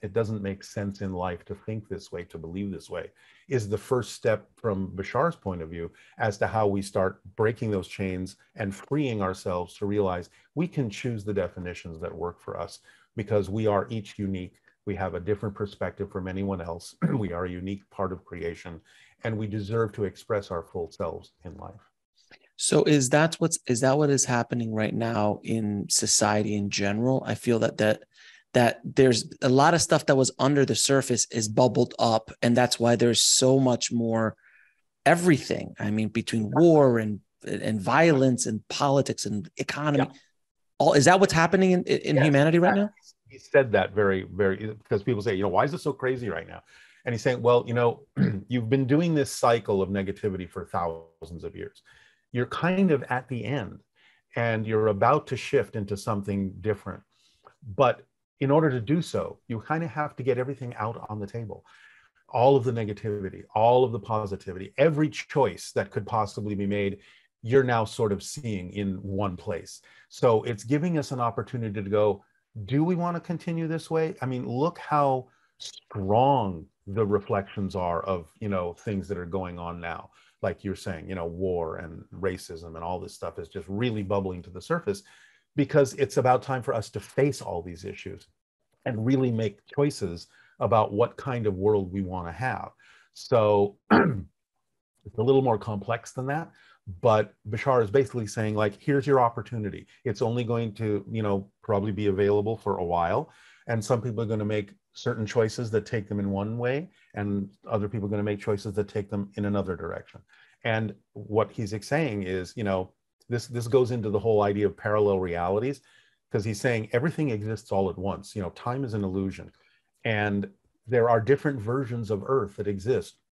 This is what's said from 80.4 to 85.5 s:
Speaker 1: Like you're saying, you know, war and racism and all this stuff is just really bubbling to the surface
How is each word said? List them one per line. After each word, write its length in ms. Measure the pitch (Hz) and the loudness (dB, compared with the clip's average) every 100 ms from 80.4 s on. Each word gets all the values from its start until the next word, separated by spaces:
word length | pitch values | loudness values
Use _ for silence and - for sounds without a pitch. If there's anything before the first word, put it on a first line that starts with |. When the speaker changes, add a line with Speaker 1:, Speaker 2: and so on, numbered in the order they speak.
Speaker 1:
Like 200 | 101 87 | -6 -4
you're 120 | 98 95 | -6 -8
saying, 320 | - 85 87 | -8 -10 -8
you 60 | |
know, 120 | 92 85 | -8 -6
war 500 | 85 92 87 80 - | -4 -4 -2 -4 -8
and 260 | 82 92 - | -12 -14 -16
racism 600 | 85 95 90 - 82 82 82 | -6 -6 -6 -10 -16 -14 -12
and 80 | |
all 160 | 85 92 | -8 -8
this 140 | 92 | -10
stuff 240 | - 87 - | -12 -12 -10
is 100 | 82 | -12
just 180 | 98 - | -12 -8
really 340 | 98 123 107 | -4 -2 -2
bubbling 400 | 95 101 95 90 | -2 -2 -2 -6
to 80 | 87 | -12
the 100 | 90 | -12
surface 420 | - 170 202 196 - - _ _ _ | -4 -4 -2 -6 -6 -20 _ _ _